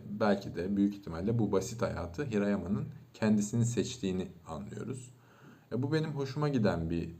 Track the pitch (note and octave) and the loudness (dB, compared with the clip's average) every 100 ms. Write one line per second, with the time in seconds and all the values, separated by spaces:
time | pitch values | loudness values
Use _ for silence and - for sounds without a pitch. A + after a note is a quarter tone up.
0 | - G#2 G#2+ G2 - D#2+ F2+ G2+ G2+ - | -6 0 4 4 0 -4 0 4 4 2
1 | - E2 G2 A#2 G#2 F#2+ - - F#2 E2 | -6 -2 0 2 4 2 0 -2 -2 -2
2 | E2+ - C#3 G#2+ G2+ G2 F2 G#2+ D#3 - | -6 -6 -2 0 2 0 0 -2 -2 -10
3 | - - A2 G#2+ G#2 A#2+ A#2 - F#2 - | -18 -2 4 4 4 2 2 2 -2 -2
4 | G2 F#2 F2 - - D#2 C#2 - A2 - | -2 -2 -4 -8 -12 -10 -8 -8 -8 -8
5 | - - - - - - - A#2 C#3+ D#3 | -12 -20 -20 -20 -20 -20 -6 -2 0 0
6 | D#3+ C#3 C3+ D3 D3 C3 G2+ E2+ E2 E2+ | 0 -4 -4 0 0 4 2 2 0 -2
7 | E2+ - | -2 -8